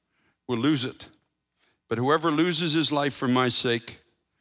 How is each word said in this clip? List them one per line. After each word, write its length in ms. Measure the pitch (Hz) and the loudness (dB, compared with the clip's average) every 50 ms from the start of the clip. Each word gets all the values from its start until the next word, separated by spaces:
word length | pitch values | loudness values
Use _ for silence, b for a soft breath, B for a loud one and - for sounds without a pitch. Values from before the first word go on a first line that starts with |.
| _ _ _ _ _ _ _ _ _ | _ _ _ _ _ _ _ _ _
will 100 | - 123 | -6 -4
lose 280 | 113 117 147 160 131 117 | 0 0 0 0 0 -2
it, 240 | - - - - - _ _ _ _ _ _ _ _ _ _ _ _ _ _ _ - | -6 -8 -12 -18 -20 _ _ _ _ _ _ _ _ _ _ _ _ _ _ _ -6
but 100 | 113 113 | -4 -2
whoever 320 | 123 135 151 165 156 170 | 0 2 2 2 2 0
loses 420 | 151 151 170 180 170 147 175 165 147 | 2 2 2 0 0 0 0 0 0
his 180 | 165 151 131 | 0 0 0
life 200 | 151 143 143 143 | 0 0 0 0
for 160 | - - 139 123 | -2 -2 0 0
my 200 | 123 127 127 123 | 2 2 2 2
sake 500 | 120 - - 123 117 117 - - - - _ _ _ _ _ _ b b | 0 0 0 0 -2 -2 -4 -10 -18 -18 _ _ _ _ _ _ b b